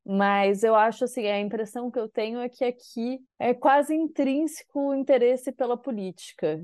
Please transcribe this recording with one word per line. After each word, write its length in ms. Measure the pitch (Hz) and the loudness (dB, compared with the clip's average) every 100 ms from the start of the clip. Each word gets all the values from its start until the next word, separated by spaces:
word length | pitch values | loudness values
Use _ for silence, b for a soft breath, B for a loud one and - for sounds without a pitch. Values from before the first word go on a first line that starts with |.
| - | -4
mas 560 | 196 202 202 196 196 | 0 2 4 2 2
eu 120 | 220 220 | 4 4
acho, 280 | 220 226 | 4 2
assim, 220 | 196 226 208 | -4 -2 -2
a 140 | 202 | -2
impressão 500 | 208 220 208 247 247 | -4 -6 -6 -8 -8
que 80 | 247 | -6
eu 100 | 220 | -6
tenho 300 | - 220 240 | -4 -6 -4
é 80 | 247 | -8
que 160 | 247 | -4
aqui 560 | 247 247 - - 233 262 _ - | -4 -4 -8 -6 -6 -6 _ -4
é 120 | 233 | -2
quase 420 | 247 277 277 285 | 2 4 4 4
intrínseco 840 | 311 320 311 277 269 320 302 - 285 277 | 0 -2 0 0 0 -2 -6 -10 -4 -2
o 60 | |
interesse 560 | 277 269 269 240 247 262 | -2 2 4 4 2 -2
pela 260 | 247 247 240 | -4 -4 -4
política, 840 | 262 220 190 175 - - 170 156 | -6 -8 -8 -12 -18 -6 -4 -4